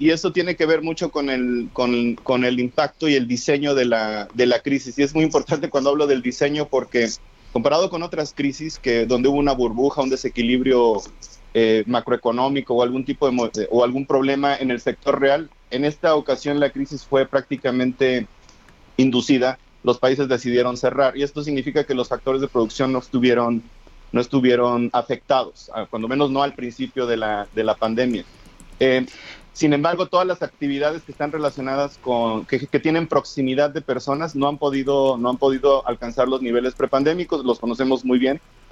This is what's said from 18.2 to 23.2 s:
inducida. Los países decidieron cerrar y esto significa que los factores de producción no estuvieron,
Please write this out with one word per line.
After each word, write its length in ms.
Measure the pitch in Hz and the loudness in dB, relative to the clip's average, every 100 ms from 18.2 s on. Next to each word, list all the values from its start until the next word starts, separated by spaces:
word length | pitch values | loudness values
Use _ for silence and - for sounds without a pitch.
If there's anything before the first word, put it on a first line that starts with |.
| 110 - - - - - - - | -4 -14 -20 -20 -20 -20 -8 0
inducida. 600 | 131 123 117 131 127 127 _ _ | 2 2 2 2 2 -2 _ _
Los 160 | 120 120 | -2 2
países 280 | 127 131 135 | 2 2 0
decidieron 480 | 123 123 123 123 123 | 0 2 2 2 0
cerrar 400 | 123 127 110 131 | 0 2 2 2
y 80 | |
esto 200 | 143 151 | -4 -4
significa 420 | 147 139 135 147 143 | -4 -4 -2 -2 0
que 80 | |
los 160 | 131 120 | -2 -2
factores 320 | 123 135 135 | -4 -2 -2
de 80 | 139 | 0
producción 420 | 123 110 - 131 | 0 0 0 -2
no 80 | 131 | -2
estuvieron, 640 | - 127 | -2 2